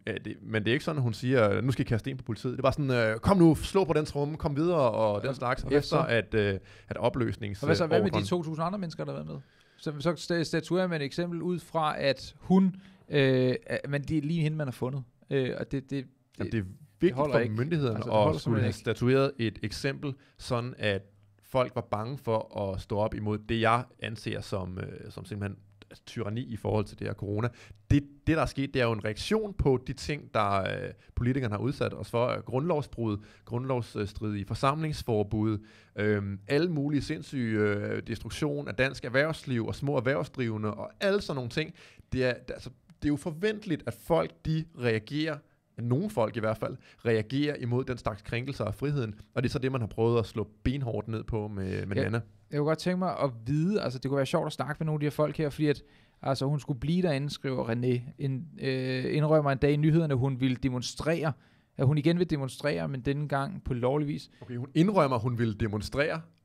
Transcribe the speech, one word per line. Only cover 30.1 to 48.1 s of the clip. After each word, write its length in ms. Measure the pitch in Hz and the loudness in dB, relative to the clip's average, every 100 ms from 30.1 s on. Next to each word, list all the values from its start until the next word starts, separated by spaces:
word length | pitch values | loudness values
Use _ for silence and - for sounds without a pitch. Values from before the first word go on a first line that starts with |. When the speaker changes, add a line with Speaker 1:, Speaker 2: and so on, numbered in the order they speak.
| 147 120 | -8 -2
Speaker 1:
der, 280 | 113 101 98 | 0 2 2
øh, 300 | 95 98 95 - - - | 0 -4 -6 -10 -8 -2
politikerne 400 | 123 131 120 104 | 0 0 0 -2
har 60 | |
udsat 320 | 117 - 113 | -2 -2 -4
os 160 | - 101 | -4 -4
for. 320 | 117 123 104 | -2 0 -2
Grundlovsbrud, 760 | - 123 160 151 135 - 113 104 - - - | -2 -2 0 0 -2 -4 -2 -2 -6 -20 -8
grundlovsstridige 1000 | 120 131 127 113 113 101 - 107 104 98 | -6 -2 -2 -2 -4 -6 -4 -4 -4 -4
forsamlingsforbud, 1120 | - 139 147 156 151 - 107 101 110 110 104 - - - - | 0 0 0 -2 -4 -2 0 0 2 0 0 -6 -20 -14 -2
øhm, 440 | 107 104 101 98 101 | 0 0 -2 -6 0
alle 240 | 143 180 | 2 2
mulige 300 | 156 143 147 | 0 0 0
sindssyge, 580 | - 160 147 139 117 107 | -2 -6 -6 -4 0 4
øh, 420 | 104 104 104 107 - | 2 2 -2 -4 -4
destruktion 600 | 110 117 - 151 143 143 | -8 -8 -4 -2 -2 -4
af 80 | 101 | 0
dansk 300 | 131 135 131 | 0 -2 -2
erhvervsliv 600 | 123 156 156 - 120 107 | 0 2 -2 -4 -2 -2
og 80 | 101 | -4
små 220 | 139 143 | -2 0
erhvervsdrivende 760 | 120 143 139 - 120 107 107 | 0 0 -2 -4 -4 -2 -4
og 180 | 107 110 - | -6 -10 -4
alle 200 | 202 202 | 0 0
sådan 140 | - 143 | -2 -6
nogle 140 | 120 | -4
ting. 240 | 156 156 - - - - | -6 -6 -10 -20 -20 -6
Det 120 | 131 127 | 0 0
er, 80 | 120 - | -2 -8
altså, 200 | - - - _ - | -12 -12 -18 _ -6
det 40 | 151 | -2
er 20 | |
jo 20 | 147 | -2
forventeligt, 640 | 180 156 214 208 208 151 - | -4 -4 -4 -4 -4 -4 -4
at 60 | |
folk, 380 | - - 165 165 - - | -8 0 0 0 -4 -2
de 200 | 160 156 - | -2 -2 -2
reagerer, 580 | 120 110 107 143 160 147 - _ _ - | 0 0 0 -4 -4 -6 -12 _ _ -6
at 60 | |
nogle 260 | 117 123 208 | 0 0 0
folk 280 | 160 110 110 | 0 0 0
i 20 | |
hvert 180 | 110 107 | -2 0
fald, 200 | - 127 - - 117 | -4 -8 -16 -6 0
reagerer 500 | 110 107 135 147 - | 2 2 -2 -2 -2
imod 280 | 123 120 135 | -2 -2 -2
den 120 | 123 | -4
slags 240 | - | -6